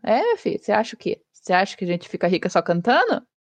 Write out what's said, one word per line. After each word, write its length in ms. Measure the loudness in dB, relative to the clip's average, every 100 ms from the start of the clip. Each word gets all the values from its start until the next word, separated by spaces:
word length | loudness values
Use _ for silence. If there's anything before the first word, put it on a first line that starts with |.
É, 340 | 0 0 2 0
filho, 200 | -2 -4
você 140 | -2
acha 240 | 0 -2 -6
o 20 |
quê? 220 | -6 -6 _
Você 200 | _ 0
acha 240 | 0 0 -4
que 80 |
a 40 | -4
gente 200 | -4 -6
fica 180 | -2 0
rica 220 | 0 0
só 120 | 0
cantando? 600 | 0 0 2 2 2 -2 -6 _